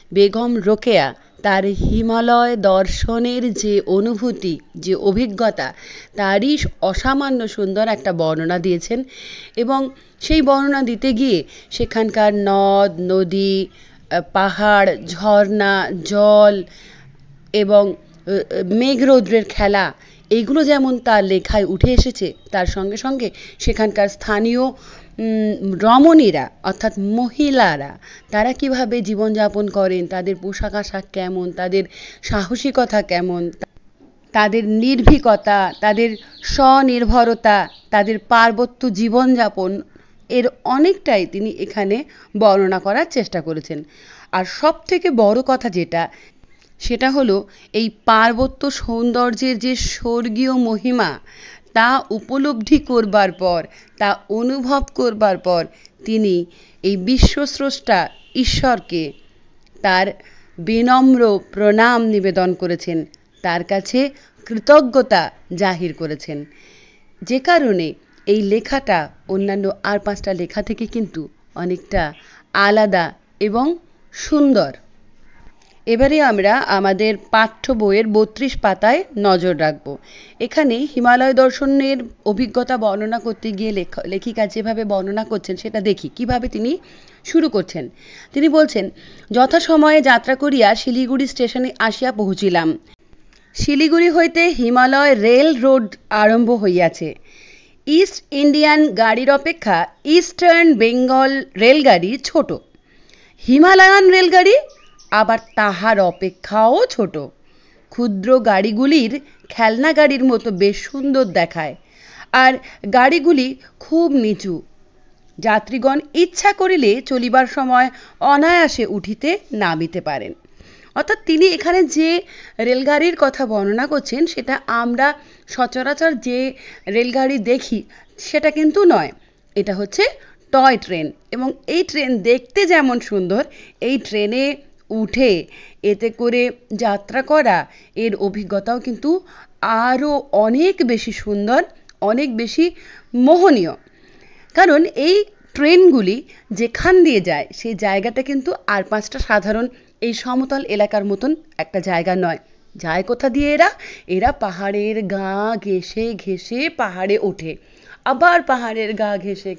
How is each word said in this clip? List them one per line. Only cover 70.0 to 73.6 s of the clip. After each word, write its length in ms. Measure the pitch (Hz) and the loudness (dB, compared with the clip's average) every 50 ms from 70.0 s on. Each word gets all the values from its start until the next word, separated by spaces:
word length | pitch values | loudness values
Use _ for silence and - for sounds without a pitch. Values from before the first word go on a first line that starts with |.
| 202 208 202 196 - 202 190 | -4 -6 -8 -6 -6 -6 -6
লেখা 300 | 170 175 165 - 214 208 | -6 -6 -8 -8 -8 -8
থেকে 240 | - 226 - 233 | -8 -8 -8 -8
কিন্তু 420 | 214 - 233 220 165 - 165 151 139 - _ _ _ _ | -8 -6 -6 -8 -6 -8 -12 -14 -14 -18 _ _ _ _
অনেকটা 580 | - 175 185 180 170 - - 196 190 165 147 151 - - - - - _ _ - | -10 -8 -6 -6 -8 -8 -6 -4 -4 -4 -4 -6 -12 -20 -20 -20 -20 _ _ -2
আলাদা 600 | 190 202 202 208 214 214 208 196 180 165 156 - _ _ _ _ _ | 0 2 4 4 4 2 2 2 0 -2 -4 -6 _ _ _ _ _
এবং 380 | 202 214 202 233 | -6 -4 -2 -2